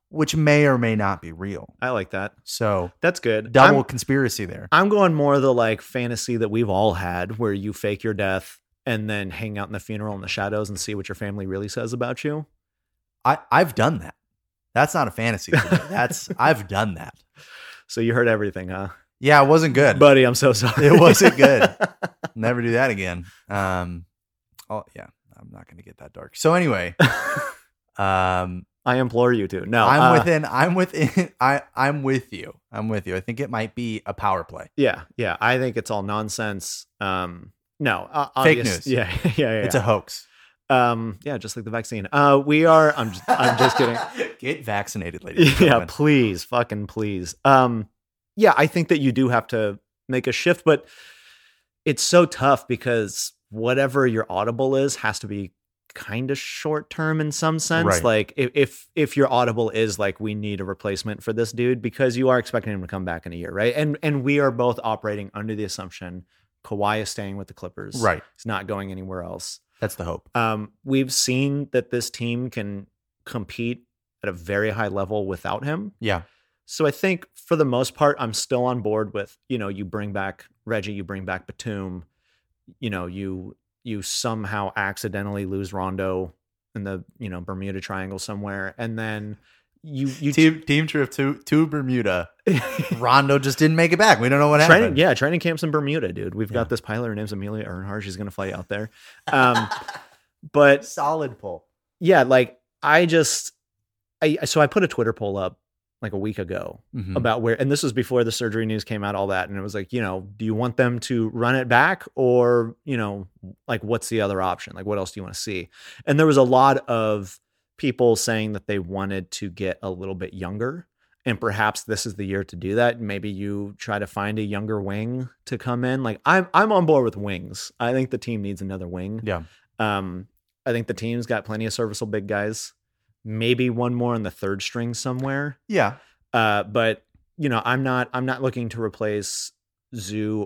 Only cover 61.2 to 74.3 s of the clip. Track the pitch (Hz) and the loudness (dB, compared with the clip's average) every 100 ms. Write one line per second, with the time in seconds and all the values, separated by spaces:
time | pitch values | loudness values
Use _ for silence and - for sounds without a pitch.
61.2 | - 110 113 113 123 127 117 - 131 120 | -6 -2 -2 0 0 0 -4 -2 0 2
62.2 | 131 127 113 120 110 101 87 98 90 85 | 2 2 0 -4 -4 -8 -8 -8 -6 -8
63.2 | 87 85 87 90 113 123 151 147 156 143 | -10 -12 -8 -2 0 0 -2 -2 -2 -2
64.2 | 131 143 139 120 123 117 113 107 107 104 | 0 2 2 2 0 0 -4 -4 -4 -8
65.2 | 98 104 107 107 104 - 92 - 90 90 | -8 -10 -8 -6 -8 -8 -12 -14 -14 -14
66.2 | 87 _ _ _ - 104 101 107 107 - | -18 _ _ _ -10 -4 0 -2 -4 -8
67.2 | 101 98 98 - 92 - 101 123 110 80 | -10 -10 -14 -16 -16 -14 -10 0 2 0
68.2 | - _ 113 104 95 101 98 92 95 92 | -4 _ -6 -6 -4 -8 -8 -10 -10 -10
69.2 | 87 92 - - _ _ 110 - 85 82 | -10 -12 -12 -16 _ _ -6 -6 -8 -8
70.2 | - 117 113 110 107 _ 135 135 131 - | -6 -2 -2 -2 -8 _ -2 0 0 -2
71.2 | - 127 139 143 143 127 120 123 117 - | 0 0 0 -2 -2 -2 -2 -4 -6 -6
72.2 | 120 120 123 113 101 101 98 _ _ _ | -6 -4 -6 -8 -8 -10 -14 _ _ _
73.2 | - 123 98 - 117 120 _ _ _ _ | -12 -10 -10 -6 -6 -6 _ _ _ _
74.2 | 101 | -10